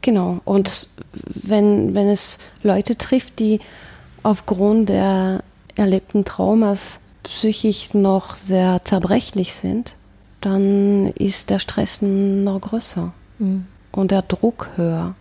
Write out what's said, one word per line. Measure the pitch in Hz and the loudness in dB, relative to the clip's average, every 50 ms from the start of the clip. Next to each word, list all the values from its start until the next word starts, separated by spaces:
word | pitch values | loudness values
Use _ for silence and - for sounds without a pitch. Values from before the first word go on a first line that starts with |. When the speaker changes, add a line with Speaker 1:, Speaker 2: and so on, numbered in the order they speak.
| - | 2
Speaker 1:
Genau. | - 233 202 180 180 180 175 - | 2 2 2 0 0 -4 -6 -4
Und | - 202 196 196 196 - - - - _ - - - - | 0 2 2 2 0 -2 -6 -8 -10 _ -20 -20 -20 -18
wenn, | - - - - - - 185 208 208 208 208 208 202 - - 185 | -18 -16 -14 -14 -12 -4 0 2 4 4 4 4 4 2 0 0
wenn | 196 202 202 | 0 2 2
es | 208 196 - - - - - - - - - | 2 0 -2 -6 -8 -10 -14 -20 -20 -4 0
Leute | 214 190 190 202 - 240 | 0 2 2 0 -2 -4
trifft, | - - - - 262 - - - - | -6 -2 -2 -2 -2 -2 -4 -6 -2
die | 226 214 214 214 - - - - - - - - - - - - - | 0 2 2 0 -2 -8 -20 -20 -20 -20 -20 -20 -20 -20 -20 -4 0
aufgrund | 214 214 190 - - 208 180 196 208 214 226 220 196 | 0 0 0 0 -4 -2 2 2 4 4 4 2 2
der | 196 190 190 196 190 190 185 185 190 190 - - _ _ _ - - | 2 2 2 2 2 2 0 0 -2 -4 -6 -10 _ _ _ -16 -4
erlebten | - 208 196 185 190 - - - 208 196 | 0 2 2 2 0 0 0 0 0 0
Traumas | - - - 185 190 208 226 226 202 202 196 - - - - - - - _ - | 0 -2 -2 0 2 2 2 2 2 0 -2 -6 -12 -14 -16 -20 -20 -20 _ -18
psychisch | - - - - 220 214 - - 220 202 - - - - | -12 -10 -2 -2 -2 -2 0 0 -2 -2 -2 -6 -2 0
noch | 208 196 196 190 190 - - - | 2 4 4 4 2 0 -4 -14
sehr | - - 190 185 185 185 185 185 180 - | -12 -6 0 0 2 2 2 2 0 0
zerbrechlich | - - 185 170 180 202 240 - - - 202 180 - - | 0 -2 0 2 2 0 0 0 -2 -4 -4 -4 -4 -6
sind, | - - 185 190 220 240 - - - _ - - - _ _ - _ | -8 -6 -4 -4 -4 -4 -6 -12 -20 _ -20 -20 -20 _ _ -20 _
dann | - 196 196 190 196 196 202 202 202 202 202 202 196 196 - | -4 0 2 2 4 4 4 4 4 4 4 4 2 0 0
ist | - 196 196 196 - - - | 0 -2 -2 -2 -4 -4 -2
der | 202 196 | -2 -2
Stress | - - - - 208 202 - - - | -2 -4 -4 -4 -2 -4 -4 -2 -2
noch | 202 196 196 196 196 196 196 196 202 190 196 | 0 2 2 2 2 2 0 0 0 -2 -4
größer | - - - 226 233 - - 185 170 175 175 - - _ - - | -6 -6 -6 -6 -6 -6 -6 -6 -6 -6 -8 -12 -20 _ -10 -4
Speaker 2:
Mhm. | 220 190 190 190 185 - - - _ _ - | -2 -2 -2 -2 -4 -10 -16 -20 _ _ -4
Speaker 1:
und | - 196 185 | -2 0 2
der | 190 196 185 | 2 0 0
Druck | - - - - 226 233 - - - - | -2 -2 0 0 0 0 -2 -12 -10 -4
höher. | - 170 170 165 165 170 175 185 - | -2 -2 0 0 -2 -4 -6 -8 -12